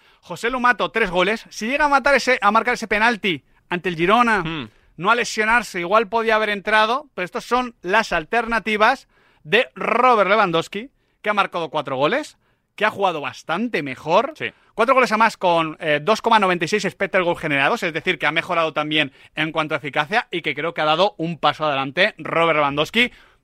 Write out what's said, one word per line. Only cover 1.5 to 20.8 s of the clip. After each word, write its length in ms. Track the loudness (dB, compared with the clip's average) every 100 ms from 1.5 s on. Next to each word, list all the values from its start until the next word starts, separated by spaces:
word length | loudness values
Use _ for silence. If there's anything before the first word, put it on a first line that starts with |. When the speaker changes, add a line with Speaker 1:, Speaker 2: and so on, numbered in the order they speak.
| -8 -4
Speaker 1:
llega 180 | 0 2
a 40 |
matar 260 | 2 4 2
ese, 240 | 2 2
a 80 | 2
marcar 240 | 2 0
ese 140 | -4 -2
penalti 560 | 0 0 0 -2 -4 _ _ -8
ante 200 | -6 -4
el 60 | -2
Girona, 420 | 2 4 4 0
Speaker 2:
Hmm. 260 | -2 -6 -10 _ _ -6
Speaker 1:
no 140 | 0
a 40 | 0
lesionarse, 640 | 0 -2 0 0 0 -8
igual 280 | 2 2 2
podía 280 | -2 0 0
haber 120 | 0
entrado, 580 | -4 0 2 2 0 -6
pero 100 | -8
estas 220 | -6 -6 -2
son 300 | -2 -2 -8
las 300 | 0 0 0
alternativas 960 | -4 -2 -2 0 -4 -2 2 2 0 _ _ _ _
de 260 | 0 0 0 -4
Robert 540 | -2 2 4 4 4
Lewandowski, 600 | 4 2 0 -2 -8 -12 _ _ _
que 80 | -4
ha 40 | -2
marcado 340 | -2 -2 -4
cuatro 280 | -6 -4 0
goles, 400 | 0 0 -6 -16 _ _ _ -2
que 100 | -2
ha 40 |
jugado 320 | 0 -2 0
bastante 600 | -6 -10 -6 -4 -2 -4
mejor. 500 | -6 -8 2 2 2 -6
Speaker 2:
Sí. 80 | -10 -10 _
Speaker 1:
Cuatro 220 | -2 2 4
goles 160 | 4
a 60 | 2
más 180 | 2 2
con, 400 | 0 0 0 -4
eh, 180 | -2 0
dos 200 | 0 0
coma 180 | 4 4
noventa 240 | 4 0
y 60 | 0
seis 160 | -2 -2
expected 360 | -4 -2 0
goal 140 | 0 -2
generados, 480 | -2 0 0 0
es 80 | -4
decir, 260 | -4 -4 -2
que 80 | 0
ha 60 |
mejorado 400 | -2 -2 0 0
también 400 | -2 -2 0 -2 _ -14 -6
en 160 | -4
cuanto 240 | -2 -4 -4
a 20 |
eficacia 500 | -4 -4 -2 -2 -4
y 100 | -6
que 140 | -6 -4
creo 180 | -6
que 60 |
ha 60 | -2